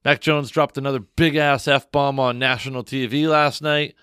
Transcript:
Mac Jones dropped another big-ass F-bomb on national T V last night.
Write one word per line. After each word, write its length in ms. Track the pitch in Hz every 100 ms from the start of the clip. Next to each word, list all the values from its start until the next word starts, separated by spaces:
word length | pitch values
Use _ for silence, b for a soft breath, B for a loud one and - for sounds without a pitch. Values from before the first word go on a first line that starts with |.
Mac 160 | 143 139
Jones 300 | 156 147 135
dropped 260 | - 143 143
another 220 | 139 135
big-ass 680 | 95 - 165 151 147 139 -
F-bomb 540 | 135 - 147 139 135
on 180 | 127 120
national 460 | 131 127 135 127
T 220 | 110 135 120
V 200 | 139 156
last 360 | 156 147 -
night. 320 | 151 147 147 -